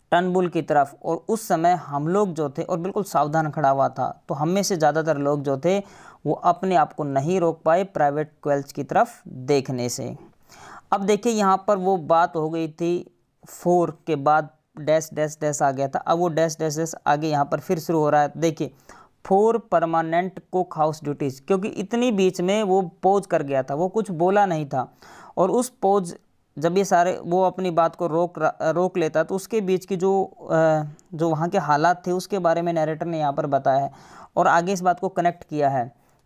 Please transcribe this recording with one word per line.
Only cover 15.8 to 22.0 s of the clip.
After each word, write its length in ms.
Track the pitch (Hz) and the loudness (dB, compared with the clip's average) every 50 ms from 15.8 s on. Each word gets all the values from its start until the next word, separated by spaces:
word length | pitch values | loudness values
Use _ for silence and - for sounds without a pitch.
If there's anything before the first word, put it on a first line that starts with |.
| 139 135 | -2 -2
था, 100 | - - | -2 -2
अब 200 | - - 170 170 | -2 0 0 2
वो 100 | 180 175 | 0 0
डैश 280 | 151 156 160 165 156 - | 0 0 0 0 0 -2
डैश 180 | 160 160 147 | -4 -4 -2
डैश 180 | 156 165 160 - - - | -4 -4 -6 -6 -4 -2
आगे 220 | - 147 151 156 156 | 0 0 0 0 0
यहाँ 160 | 151 139 143 | 0 0 0
पर 160 | 143 156 147 | 0 -2 -4
फिर 180 | - - 185 165 | -4 -2 -4 -4
शुरू 200 | - - 170 160 | -2 -2 0 0
हो 120 | 151 147 | 2 2
रहा 120 | 147 147 147 | 4 2 2
है। 100 | 143 143 | 0 -2
देखिए, 380 | 143 156 165 151 - 160 131 - _ _ - - - - _ _ _ - - 190 | -2 -2 -2 -2 -2 -6 -8 -10 _ _ -20 -20 -20 -20 _ _ _ -2 0 2
for 220 | 196 214 226 226 233 - - 185 | 4 4 4 2 0 -2 0 0
permanent 560 | 165 165 165 165 165 165 160 165 175 185 185 | 0 0 0 0 0 0 0 0 0 -2 -2
cook 340 | 180 - - _ - 185 180 180 - 160 | -6 -12 -10 _ -4 -4 -4 -4 -2 -2
house 260 | 151 156 156 - - | 0 0 -2 -2 -6
duties, 360 | 147 143 - 156 135 135 - | -6 -6 -4 -4 -4 -6 -6
क्योंकि 280 | - - 196 190 190 220 | -4 -2 -2 0 -2 -4
इतनी 440 | - - 190 - - 233 | -6 -8 -6 -4 -2 0